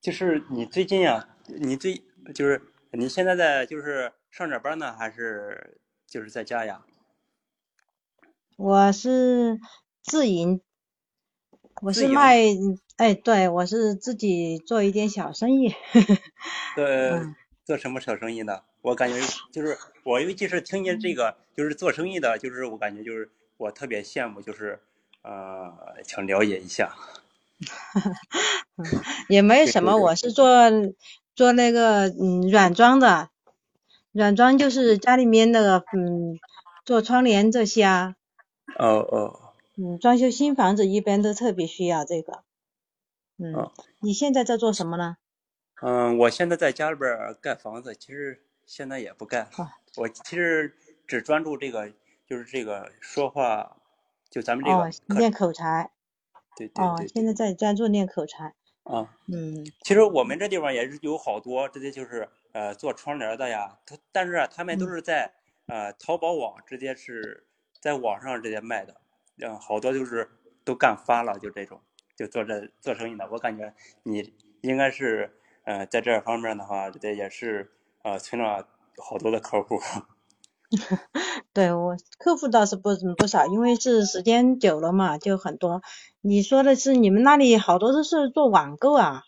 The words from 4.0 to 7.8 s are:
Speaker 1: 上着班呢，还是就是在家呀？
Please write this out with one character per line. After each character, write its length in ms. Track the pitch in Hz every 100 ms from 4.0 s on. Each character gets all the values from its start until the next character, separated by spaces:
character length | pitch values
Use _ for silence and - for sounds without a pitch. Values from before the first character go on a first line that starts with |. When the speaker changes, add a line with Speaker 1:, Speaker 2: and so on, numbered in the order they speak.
| 123 _ _
Speaker 1:
上 200 | - 170
着 100 | 127
班 180 | 135 160
呢， 160 | 143 113
还 120 | 113
是 720 | 113 117 107 104 104 - _ _ _ _
就 160 | 123
是 80 | 107
在 140 | 117
家 220 | 110 120 110
呀？ 160 | 95 _ _ _ _ _ _ _ _ _ _